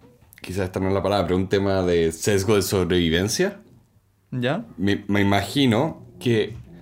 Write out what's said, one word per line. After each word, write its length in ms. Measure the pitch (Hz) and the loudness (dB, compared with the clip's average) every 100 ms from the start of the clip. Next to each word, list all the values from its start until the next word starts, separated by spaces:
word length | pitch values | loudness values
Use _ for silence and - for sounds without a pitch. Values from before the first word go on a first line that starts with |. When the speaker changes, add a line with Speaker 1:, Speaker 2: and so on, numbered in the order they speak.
| - _ _ - | -20 _ _ -18
Speaker 1:
quizás 220 | - 92 92 | -10 -6 -4
esta 140 | 95 | -2
no 80 | 95 | 0
es 60 | |
la 80 | 98 | 0
palabra, 220 | 95 101 85 | 0 0 2
pero 80 | 92 | 0
un 100 | 95 | 2
tema 340 | 101 98 95 | 0 2 0
de 300 | 90 87 82 | 2 2 2
sesgo 440 | 80 - 101 95 104 | 0 0 0 2 2
de 60 | |
sobrevivencia. 960 | 90 98 87 90 85 82 - - 190 - - - _ _ _ _ _ | 2 0 2 2 2 2 0 0 -2 -4 -20 -20 _ _ _ _ _
Speaker 2:
¿Ya? 320 | 127 120 175 233 - | -4 -2 -4 -6 -4
Speaker 1:
Me, 280 | 98 101 - | -2 0 0
me 120 | 101 | 0
imagino 800 | 98 101 - 143 131 107 160 - - - | 2 2 0 0 2 2 0 -6 -18 -6
que 360 | 127 110 - - - - | -2 0 -2 -6 -18 -20